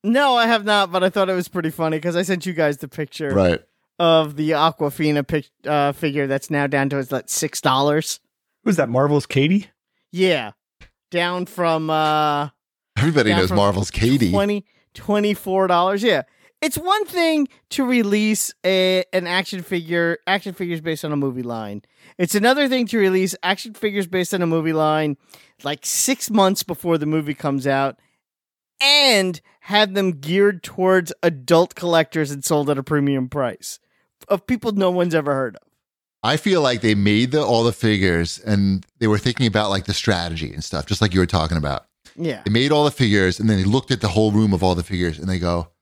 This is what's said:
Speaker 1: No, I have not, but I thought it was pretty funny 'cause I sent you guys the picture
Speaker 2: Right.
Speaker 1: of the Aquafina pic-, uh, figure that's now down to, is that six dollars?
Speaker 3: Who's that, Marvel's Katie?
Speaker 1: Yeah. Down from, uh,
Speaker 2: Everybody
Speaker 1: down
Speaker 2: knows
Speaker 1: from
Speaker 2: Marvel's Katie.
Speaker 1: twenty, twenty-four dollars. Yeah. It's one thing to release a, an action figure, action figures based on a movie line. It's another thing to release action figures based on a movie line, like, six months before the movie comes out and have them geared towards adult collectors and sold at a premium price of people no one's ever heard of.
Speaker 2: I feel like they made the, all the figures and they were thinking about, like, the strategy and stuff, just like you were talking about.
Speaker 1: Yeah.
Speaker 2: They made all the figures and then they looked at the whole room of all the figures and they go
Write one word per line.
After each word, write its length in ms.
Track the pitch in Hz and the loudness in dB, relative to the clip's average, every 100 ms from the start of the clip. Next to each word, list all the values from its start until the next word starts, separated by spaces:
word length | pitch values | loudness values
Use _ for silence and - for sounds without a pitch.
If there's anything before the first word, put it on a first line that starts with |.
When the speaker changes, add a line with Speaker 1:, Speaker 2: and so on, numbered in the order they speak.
Speaker 1:
No, 360 | 202 247 285 247 | 0 2 4 4
I 100 | 226 | 2
have 160 | 226 | 2
not, 300 | 202 208 190 | 2 0 2
but 100 | 185 | 2
I 60 | 185 | 0
thought 180 | 202 190 | 2 0
it 40 | |
was 160 | 185 175 | 0 -2
pretty 220 | 180 160 | -4 -4
funny 280 | 160 160 160 | -2 -2 -2
'cause 160 | 170 170 | -2 -2
I 60 | |
sent 240 | 180 185 185 | -2 -4 -4
you 80 | |
guys 240 | 165 151 143 | 0 0 0
the 100 | 147 | -8
picture 440 | - 147 - 147 | -10 -10 -6 -2
Speaker 2:
Right. 280 | 98 90 82 _ _ _ - | 2 2 2 _ _ _ 0
Speaker 1:
of 380 | 170 160 151 147 | 4 4 2 -2
the 140 | 156 | -2
Aquafina 760 | 156 160 156 147 143 151 147 139 | 2 2 2 -4 -2 0 0 -2
pic-, 220 | 156 - _ - | -6 -6 _ -4
uh, 240 | 147 143 | 0 0
figure 340 | 139 156 143 139 | -2 -4 -2 -2
that's 240 | 139 - | -2 -2
now 180 | 147 143 | -2 0
down 200 | 139 139 | 0 0
to, 80 | 139 | -2
is 100 | 127 | -4
that 200 | 131 - | -6 -4
six 300 | - 156 - | -6 -6 -2
dollars? 640 | 147 131 143 151 - - _ _ _ _ | 0 2 2 0 -2 -10 _ _ _ _
Speaker 3:
Who's 140 | - 170 | -2 0
that, 100 | 123 | 0
Marvel's 380 | 123 143 147 - | 2 2 2 0
Katie? 460 | 135 147 196 - _ _ _ _ | 0 2 0 -2 _ _ _ _
Speaker 1:
Yeah. 380 | 170 185 151 110 - _ _ - _ _ | -2 0 0 -4 -14 _ _ -20 _ _
Down 360 | 175 175 180 180 | -4 -2 -4 -8
from, 440 | - 170 160 156 | -4 -2 0 0
uh, 640 | 156 156 151 151 147 147 _ _ _ _ - | 0 2 2 0 -2 -4 _ _ _ _ -2
Speaker 2:
Everybody 340 | 151 151 110 | 2 2 2
Speaker 1:
down 80 | - | 2
Speaker 2:
knows 100 | 92 | 2
Speaker 1:
from 80 | 98 | 2
Speaker 2:
Marvel's 340 | 101 95 101 | 2 2 -4
Katie. 400 | - 113 135 104 | -2 0 2 2
Speaker 1:
twenty, 320 | 92 202 208 - _ _ | 2 0 -4 -8 _ _
twenty-four 760 | - - 208 208 202 196 190 190 | -14 -2 0 0 -2 -2 0 2
dollars. 340 | 175 185 202 | 2 2 0
Yeah. 200 | 233 160 - _ _ _ | 0 0 -2 _ _ _
It's 160 | 302 302 | -4 -4
one 280 | 349 415 392 | -2 -2 0
thing 400 | 359 330 311 277 _ _ | 0 0 0 -2 _ _
to 120 | - | -4
release 680 | 254 247 202 208 214 214 - - | 0 2 2 2 2 0 -4 -4
a, 400 | 180 190 185 185 - | -2 2 2 0 0
an 120 | 185 175 | -4 -2
action 380 | 180 185 190 | -4 -4 -10
figure, 560 | 170 180 165 170 170 170 - | -6 -6 -2 -2 0 -2 -2
action 260 | 196 196 | -4 -4
figures 260 | 175 175 165 | -8 -6 -6
based 240 | 156 156 | -6 -6
on 80 | 156 | -4
a 40 | 147 | -2
movie 240 | 139 127 | -4 -4
line. 400 | 120 117 107 101 _ _ - - | -8 -8 -10 -12 _ _ -20 -6
It's 160 | 175 208 | -2 2
another 340 | 226 269 277 | 2 2 2
thing 160 | 254 233 | 0 -2
to 120 | 233 | 0
release 360 | 190 185 190 - | 2 2 0 -2
action 320 | 180 190 226 | -4 -4 -6
figures 320 | 208 214 202 170 | -6 -6 -4 -4
based 260 | 185 175 | -4 -2
on 120 | 190 | -2
a 40 | 170 | 0
movie 240 | 165 160 | 0 0
line, 440 | 156 156 151 151 143 _ - _ _ | 0 0 0 -2 -4 _ -20 _ _
like, 160 | 143 147 | -10 -8
six 480 | - - - 269 - | -6 -2 -2 -2 0
months 320 | 214 190 196 | 2 2 2
before 380 | - 170 175 165 | -6 -6 -2 -2
the 80 | 151 | 0
movie 260 | 156 147 | -2 -4
comes 320 | 139 151 139 135 | -6 -4 -2 0
out 320 | 135 139 - _ _ _ _ _ _ _ _ | 0 -2 -6 _ _ _ _ _ _ _ _
and 600 | 277 294 277 214 185 160 _ _ | 2 4 4 4 2 -4 _ _
have 340 | - 208 208 190 | -2 0 2 0
them 160 | 190 | -2
geared 500 | 151 143 185 202 180 | -2 -2 2 2 0
towards 500 | - - 185 185 170 - | -10 -2 2 2 0 -2
adult 500 | 175 147 123 165 180 | -2 -2 2 4 4
collectors 560 | - 175 165 160 160 143 | -2 0 0 0 -2 -4
and 160 | 143 - | -6 -2
sold 240 | 156 143 | -2 0
at 80 | 139 | -4
a 60 | |
premium 440 | 131 151 143 135 127 | -2 0 0 -2 -4
price 520 | 147 123 - - - _ _ _ _ - | -4 -4 -6 -16 -18 _ _ _ _ -4
of 180 | 196 - | -4 -2
people 260 | 240 226 | -4 -2
no 200 | 202 185 | 0 0
one's 240 | 180 175 160 | 2 0 0
ever 180 | 143 | 0
heard 220 | 135 127 - | -2 -4 -10
of. 80 | _ _ _ _ _ _ | _ _ _ _ _ _
Speaker 2:
I 160 | 110 151 | -2 0
feel 240 | 208 180 | 2 2
like 200 | 139 120 | 2 2
they 120 | 110 | 2
made 380 | 104 101 104 127 | 2 4 4 2
the, 120 | 151 | 0
all 200 | 120 117 | 2 2
the 80 | 117 | 2
figures 640 | - 113 104 95 85 85 - | 0 0 2 2 2 -2 -6
and 480 | - 101 98 95 - _ | -2 2 2 0 -4 _
they 80 | 113 | 0
were 100 | 107 | 0
thinking 300 | 127 120 120 | 0 0 0
about, 240 | 107 107 | 2 0
like, 140 | 98 92 | -2 -2
the 100 | 104 | -4
strategy 580 | - 90 85 82 73 | 0 -2 -2 -6 -8
and 100 | 71 | -10
stuff, 220 | - 78 - | -8 -8 -6
just 160 | 101 | -2
like 140 | 104 90 | 0 2
you 40 | |
were 40 | 90 | 2
talking 320 | 90 78 82 | 0 0 -2
about. 300 | 71 67 _ _ - - | -2 -6 _ _ -20 -8
Speaker 1:
Yeah. 280 | 165 113 - | -6 -6 -2
Speaker 2:
They 60 | |
made 200 | 110 139 | 0 2
all 120 | 151 147 | 2 2
the 60 | |
figures 480 | - 120 101 92 90 | 2 2 4 2 2
and 100 | 110 | 0
then 80 | 101 | 2
they 60 | |
looked 260 | 92 127 - | 2 0 0
at 120 | 127 | -2
the 80 | 104 | 0
whole 220 | 95 107 | 2 2
room 220 | 104 107 | 2 2
of 80 | 92 | 2
all 120 | 92 87 | 2 0
the 80 | |
figures 340 | 85 95 87 78 | -2 -4 -4 -4
and 100 | 92 | -4
they 120 | 92 | -2
go 300 | 87 87 82 _ | -2 -2 -6 _